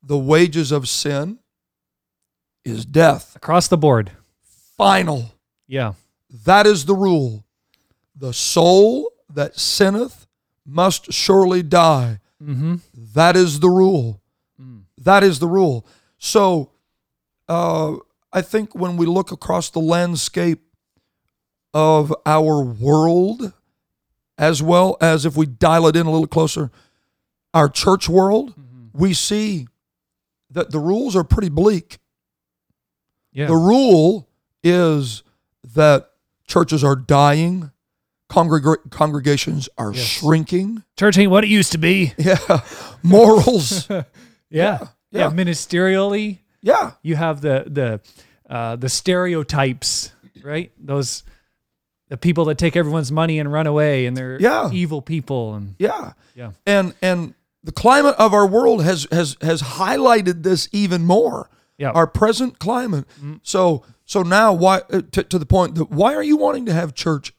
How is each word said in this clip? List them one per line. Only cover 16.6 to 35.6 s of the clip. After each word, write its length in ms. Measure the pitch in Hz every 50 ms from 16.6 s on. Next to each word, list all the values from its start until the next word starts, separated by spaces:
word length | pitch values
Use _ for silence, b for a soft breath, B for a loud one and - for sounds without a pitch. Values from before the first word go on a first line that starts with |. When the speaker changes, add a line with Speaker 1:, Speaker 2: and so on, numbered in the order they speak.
| 135 _ _ _ _ _ _ _ _ _ _ _ _ _ _ _ _
Speaker 1:
uh, 480 | - 170 - 175 170 165 160 160 156 156 - - _ _ _ _ _ -
I 80 | 185
think 340 | 175 - - 220 214 208 _
when 200 | 170 175 180 175
we 80 | 175 170
look 260 | 165 175 190 190 -
across 380 | 190 - - - 185 180 165 -
the 100 | - 165
landscape 800 | 165 156 170 170 175 175 170 147 - - - 180 175 175 165 - _ _ _ _ _ _ _ _ _ _ _ _ _ _ _ _ _ _ _ _ _ _ -
of 400 | 151 156 156 156 156 151 147 156 - _
our 360 | 147 156 156 156 156 151 147 139
world, 880 | 123 117 104 117 139 151 156 160 165 170 180 180 196 226 247 262 190 _ _ _ _ _ _ _ _ _ _ _ _ _ _ _ _ _
as 240 | - 151 160 165 135
well 360 | 151 165 180 175 185 190 185 -
as 240 | 165 165 160 156 135
if 100 | 160 135
we 100 | 147 156
dial 420 | 147 123 - - 165 160 170 165
it 80 | 160 151
in 100 | 170 170
a 60 | 160
little 160 | 156 160 160
closer, 420 | 147 - 160 160 156 - - 151 123 _ _ _ _ _ _ _ _ _ _ _ _ _ _ _ _ -
our 160 | 165 147 143
church 380 | - - - 196 185 190 -
world, 440 | - 165 190 190 196 208 226 285 262
Speaker 2:
Mm-hmm. 480 | - - 135 123 123 127 120 113 110 139
Speaker 1:
we 140 | 175 196 175
see 540 | - - - 208 214 214 214 202 165 127 120 _ _ _ _ _ _ _ _ _ _ _ _ _ _ _ _
that 200 | 131 175 170 -
the 80 | - 156
rules 360 | 147 170 196 220 269 269 185
are 80 | 185 165
pretty 260 | - - - 208 175
bleak. 480 | 143 151 180 214 214 175 - _ - _ _ _ _ _ _ _ _ _ _ _ _ _ _ _ _ _ _ _ _ _ _ _ _ _ _ _ _
Speaker 2:
Yeah. 140 | 131 147
Speaker 1:
The 80 | 156 165
rule 720 | 165 165 190 226 262 277 247 196 160 156 175 214 208 139 _ _ _ _ _ _ _ -
is 600 | 170 175 180 175 165 156 147 139 123 107 - _ _ _ _ _ _ _ _